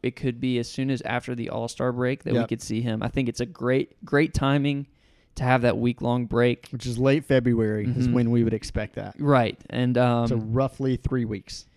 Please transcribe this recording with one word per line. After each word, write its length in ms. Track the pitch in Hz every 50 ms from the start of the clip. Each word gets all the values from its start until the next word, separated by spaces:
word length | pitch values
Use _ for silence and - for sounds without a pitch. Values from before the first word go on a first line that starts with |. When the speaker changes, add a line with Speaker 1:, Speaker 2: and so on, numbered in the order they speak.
| -
Speaker 1:
it 120 | 160 -
could 240 | - - 131 120 117
be 160 | 127 127 127 120
as 120 | 117 -
soon 200 | - - 135 135
as 120 | 135 117 -
after 320 | - 120 120 - - 123
the 140 | 120 117 -
All-Star 420 | - 113 117 117 - - 123 127 120
break 300 | 123 127 127 139 - -
that 100 | - -
we 60 | 120
Speaker 2:
Yep. 100 | 117 -
Speaker 1:
could 120 | 117 117
see 200 | - - 107 113
him. 200 | 120 120 110 110 104
I 40 | 110
think 220 | - 139 131 117
it's 100 | 113 -
a 60 | 120
great, 580 | 185 170 - 120 123 131 135 - - _ _ -
great 300 | - - 143 160 160 -
timing 540 | - 139 139 139 143 139 143 143 139 139 _ _ _ _ _ _ _ _ _ -
to 80 | - 131
have 180 | 127 127 127
that 160 | 120 120 - 113
week-long 480 | 117 120 120 - 131 120 120 123 120
break. 420 | 107 113 117 120 123 120 - - -
Speaker 2:
Which 140 | - 117 -
is 120 | 123 117 117
late 260 | 131 135 139 160 -
February 640 | - 139 131 120 123 120 113 110 107 107 107 107
is 220 | 123 123 127 127 123
Speaker 1:
Mm-hmm. 60 | 120
Speaker 2:
when 180 | 123 120 117
we 120 | 120 120 117
would 100 | 113 113
expect 420 | 107 - - - - 107 - -
that. 200 | - 101 101 - -
Speaker 1:
Right, 380 | 147 143 143 127 117 107 - - - -
and, 280 | - 123 127 123 123 120
um, 300 | 123 123 120 120 120 117
Speaker 2:
So 80 | 127 113
roughly 600 | 110 110 110 131 135 131 - - 135 131 127 120
three 260 | - - 131 127 117
weeks, 440 | 110 107 95 - - - - - _ _